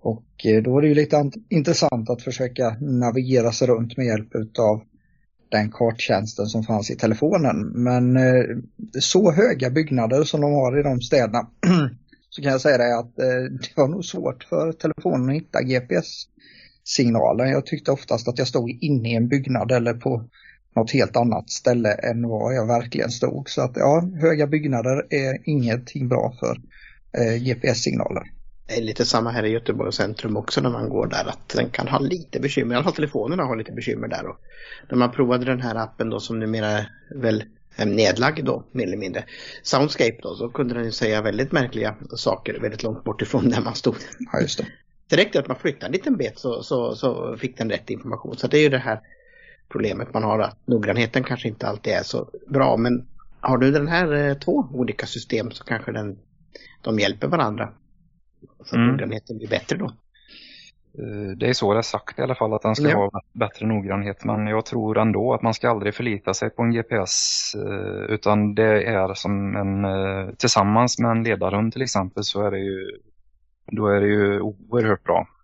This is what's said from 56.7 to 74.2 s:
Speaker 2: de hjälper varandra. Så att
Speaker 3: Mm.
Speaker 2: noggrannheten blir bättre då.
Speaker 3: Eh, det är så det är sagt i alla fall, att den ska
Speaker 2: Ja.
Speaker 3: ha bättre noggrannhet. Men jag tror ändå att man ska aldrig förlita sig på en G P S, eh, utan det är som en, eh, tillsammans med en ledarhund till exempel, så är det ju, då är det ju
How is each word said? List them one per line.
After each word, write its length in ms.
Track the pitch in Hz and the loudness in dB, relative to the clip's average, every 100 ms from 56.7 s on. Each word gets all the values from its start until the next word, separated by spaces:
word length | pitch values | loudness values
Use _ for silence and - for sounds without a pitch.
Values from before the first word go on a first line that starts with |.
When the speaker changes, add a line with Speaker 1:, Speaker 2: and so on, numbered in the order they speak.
| - | -10
Speaker 2:
de 160 | - 110 | -2 0
hjälper 300 | 101 98 139 | 0 0 -2
varandra. 400 | 170 117 107 - - _ _ _ _ _ _ - _ | 0 0 -2 -8 -10 _ _ _ _ _ _ -20 _
Så 60 | |
att 80 | - 117 | -4 2
Speaker 3:
Mm. 80 | 117 | 4
Speaker 2:
noggrannheten 500 | 135 - 113 _ 110 | 2 -2 -8 _ -12
blir 100 | 110 | -4
bättre 280 | 107 - 185 | -4 -2 -4
då. 80 | 196 - _ _ _ - - - - _ _ - | -4 -10 _ _ _ -20 -20 -20 -20 _ _ -14
Speaker 3:
Eh, 380 | 113 104 101 98 | -12 -8 -8 -2
det 120 | 117 | 0
är 40 | |
så 200 | 127 107 | 2 4
det 80 | 107 | 2
är 20 | |
sagt 360 | 113 107 - - | 2 -4 -6 -6
i 40 | |
alla 120 | 127 | -4
fall, 180 | 127 110 | 0 0
att 100 | 107 | 2
den 120 | 110 113 | 0 2
ska 140 | 147 | 4
Speaker 2:
Ja. 200 | 107 101 | 4 2
Speaker 3:
ha 80 | 101 - | -2 -12
bättre 340 | - 107 - 110 | -4 -4 -2 -2
noggrannhet. 580 | 107 98 98 101 98 | 0 0 -2 -4 -6
Men 220 | - 107 107 | -4 -2 0
jag 200 | 110 113 | -2 -2
tror 320 | 123 107 107 | -4 0 2
ändå 360 | 110 98 117 | 2 2 0
att 80 | 113 | 0
man 120 | 117 | 0
ska 160 | 110 123 | 0 0
aldrig 240 | 113 98 | 0 -2
förlita 400 | - 120 101 - | -4 -4 -4 -4
sig 160 | 98 110 | -2 -4
på 120 | - | -2
en 80 | 117 | 0
G 100 | 117 | 0
P 140 | 113 113 | 0 -2
S, 560 | 92 - - - - 107 | 0 -2 0 -2 -4 -6
eh, 580 | 101 98 98 95 101 | -6 -4 -6 -6 -4
utan 400 | 107 - 104 104 | -2 2 4 4
det 280 | 104 110 107 | 4 4 4
är 300 | 95 107 95 | 2 0 0
som 420 | 95 98 101 101 101 | -2 -4 -2 -2 -4
en, 280 | 98 98 | -2 -2
eh, 500 | 101 95 98 98 95 | 0 -2 -2 -4 -6
tillsammans 640 | - - - 98 107 123 - | -2 2 4 4 4 2 2
med 120 | 117 | 0
en 120 | 113 | 0
ledarhund 500 | 113 101 92 101 110 | 0 0 0 0 -2
till 100 | 117 | -2
exempel, 420 | 127 104 95 98 | -4 -2 -4 -6
så 220 | 104 98 104 | -6 -2 -2
är 40 | |
det 80 | 98 | -2
ju, 280 | 98 95 95 - _ _ _ _ _ _ - | -4 -6 -10 -14 _ _ _ _ _ _ -10
då 140 | 110 107 | -2 2
är 120 | 101 | 4
det 60 | 101 | 4
ju 320 | 104 | 4